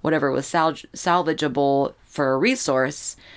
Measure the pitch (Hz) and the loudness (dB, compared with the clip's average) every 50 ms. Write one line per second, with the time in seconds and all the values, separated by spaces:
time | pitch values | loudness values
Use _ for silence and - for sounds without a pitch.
0 | - 143 160 151 147 135 131 131 139 - - 165 160 160 147 - - - - - | -2 0 0 2 0 0 0 -2 -2 0 0 2 2 0 -2 -4 -14 -16 -12 -6
1 | - 180 170 180 156 160 160 - 156 147 123 143 139 139 139 139 139 - - _ | 0 0 2 2 2 0 -2 -2 -2 -2 0 2 2 2 2 2 0 -2 -4 _
2 | - _ - - 143 131 131 135 175 247 262 240 - - 131 131 131 143 147 - | -20 _ -4 -2 0 0 2 2 2 2 0 0 0 0 0 0 0 -2 -4 -6
3 | - - - - - - - | -8 -8 -10 -12 -20 -20 -20